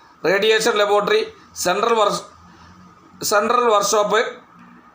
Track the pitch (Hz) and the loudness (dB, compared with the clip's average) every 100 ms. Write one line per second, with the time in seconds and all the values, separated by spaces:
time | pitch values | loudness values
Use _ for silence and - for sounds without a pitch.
0 | - _ 160 196 220 220 240 214 202 208 | -20 _ -2 0 2 2 0 0 0 0
1 | 196 214 - - - - 175 196 226 226 | 0 -2 -4 -12 -18 -6 -4 -2 0 2
2 | 202 175 - - - - - - - - | 0 0 -10 -20 -20 -20 -20 -20 -20 -20
3 | - - - 208 226 240 240 208 202 214 | -20 -12 -2 0 2 2 2 2 2 0
4 | 190 214 262 - - - - - - | 2 0 -2 -10 -20 -20 -20 -20 -20